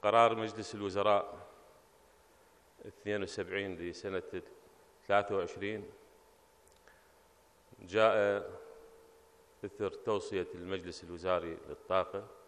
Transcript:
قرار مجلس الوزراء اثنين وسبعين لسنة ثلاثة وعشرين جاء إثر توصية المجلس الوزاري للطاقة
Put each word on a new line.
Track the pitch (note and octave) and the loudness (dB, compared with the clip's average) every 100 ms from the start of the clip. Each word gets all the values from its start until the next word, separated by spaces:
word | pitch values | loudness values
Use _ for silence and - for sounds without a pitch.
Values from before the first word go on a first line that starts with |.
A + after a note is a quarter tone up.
قرار | G#2 A2+ A#2 | 6 8 6
مجلس | A2+ A2 G#2 G2+ | 6 -4 -6 -10
الوزراء | G#2+ G2+ F#2+ G2+ G2+ - - - - - - _ _ _ _ _ _ _ _ _ _ - | -6 -4 2 4 4 2 -10 -18 -20 -20 -20 _ _ _ _ _ _ _ _ _ _ -18
اثنين | - G#2 G#2 | -12 -2 -2
وسبعين | F#2+ - F#2 G2 G2 F2 | -2 -4 -4 -2 -2 -4
لسنة | F2 E2+ G2+ F#2+ - F#2 - - - - - _ - | -6 -6 -4 -4 -4 -10 -10 -20 -20 -20 -20 _ 2
ثلاثة | G2+ G2+ G2 | 4 4 0
وعشرين | F2 - G2 G#2+ G2+ - - - _ _ _ _ _ _ - - _ _ _ _ _ _ _ - | -2 -4 -6 -6 -8 -16 -20 -20 _ _ _ _ _ _ -20 -20 _ _ _ _ _ _ _ -20
جاء | F#2 G2 A2 G#2+ G2+ G2+ - - - - - - - - - _ _ _ | -4 4 6 6 4 2 -2 -12 -16 -20 -20 -20 -20 -20 -20 _ _ _
إثر | G2+ - G2+ | -14 -4 -4
توصية | - - G#2 - G2 F2 | -4 -2 0 0 -4 -4
المجلس | F2 F2 F#2+ E2+ E2 | -6 -6 -6 -6 -12
الوزاري | E2+ F2 F2+ F2+ E2 E2 D2 | -12 -8 0 0 0 -10 -12
للطاقة | D2 - F#2 F2 G2 A2+ - | -16 0 0 0 -4 -10 -18